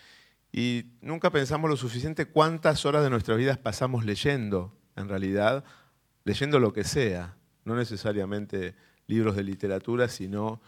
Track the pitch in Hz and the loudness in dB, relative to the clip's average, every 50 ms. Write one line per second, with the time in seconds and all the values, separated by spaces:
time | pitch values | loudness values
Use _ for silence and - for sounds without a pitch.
0 | - - - - _ _ _ _ _ _ - - 120 123 120 120 117 - - _ | -20 -20 -20 -20 _ _ _ _ _ _ -6 -4 -2 -2 -2 -4 -6 -10 -16 _
1 | - 135 160 170 - 180 160 147 135 127 156 151 160 156 147 127 131 120 113 123 | -10 -10 -4 0 0 2 2 0 0 0 -2 0 0 0 0 -2 -4 -4 -4 -4
2 | 127 156 160 - 147 - - 151 156 160 165 160 - 165 151 - - 143 143 151 | -6 -4 -4 -4 -6 2 4 4 4 4 4 2 2 2 2 2 2 2 4 4
3 | 147 135 127 113 98 - 110 113 127 135 135 - - 110 104 - 131 127 127 117 | 4 4 2 2 2 2 2 2 2 2 0 0 -2 -6 -4 -2 -2 -2 0 0
4 | 113 110 101 - - 147 143 131 113 104 98 92 90 101 - _ _ _ _ - | 0 -2 -2 0 0 0 0 0 0 -2 -2 -2 -2 -6 -12 _ _ _ _ -10
5 | 95 98 101 95 98 95 98 101 101 110 131 139 - - - - _ _ _ _ | -8 -6 -4 -2 -2 0 2 4 4 4 4 2 -2 -8 -18 -20 _ _ _ _
6 | _ _ _ _ - - 104 - 143 147 147 135 123 104 - 104 98 - - 147 | _ _ _ _ -4 -2 -2 0 0 2 4 4 4 4 2 0 -4 -2 0 0
7 | 127 104 90 87 87 87 - _ _ _ _ _ - 110 113 120 120 - 113 95 | 0 0 0 -2 -6 -10 -14 _ _ _ _ _ -8 -4 -4 -2 -2 -4 -6 -4
8 | - 110 104 104 95 95 104 104 104 101 - 98 92 90 - _ _ _ _ _ | -4 -2 -2 -2 -2 -4 -4 -6 -6 -6 -6 -6 -6 -8 -10 _ _ _ _ _
9 | _ - 104 113 110 110 98 101 98 98 95 - - 98 95 95 - 117 117 120 | _ 0 2 2 2 2 2 0 -2 -4 -4 -4 -2 -2 -2 -2 -2 -2 0 2
10 | 123 117 120 - 98 95 101 104 107 110 113 113 _ | 0 0 -2 -4 -8 -6 -4 -4 -4 -4 -6 -8 _